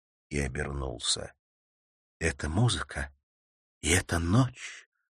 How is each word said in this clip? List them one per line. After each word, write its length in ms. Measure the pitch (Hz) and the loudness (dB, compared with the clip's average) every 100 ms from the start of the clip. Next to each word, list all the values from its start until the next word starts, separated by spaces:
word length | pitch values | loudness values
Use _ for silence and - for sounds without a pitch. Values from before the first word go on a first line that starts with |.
| _ _ - | _ _ -6
и 100 | 71 | -4
обернулся. 920 | 67 64 71 69 65 58 - - - - _ _ _ _ _ _ _ - | -2 -4 -6 -6 -6 -6 -4 -4 -6 -16 _ _ _ _ _ _ _ -4
«Эта 280 | 80 - 76 | -2 -2 -2
музыка 640 | 85 120 82 - 71 71 - _ _ _ _ _ _ | 2 2 2 -4 -8 -8 -12 _ _ _ _ _ _
и 100 | 78 | 2
эта 280 | 90 - 87 | 2 4 0
ночь», — 720 | 85 113 127 - - - - _ _ | 4 4 4 0 -14 -14 -20 _ _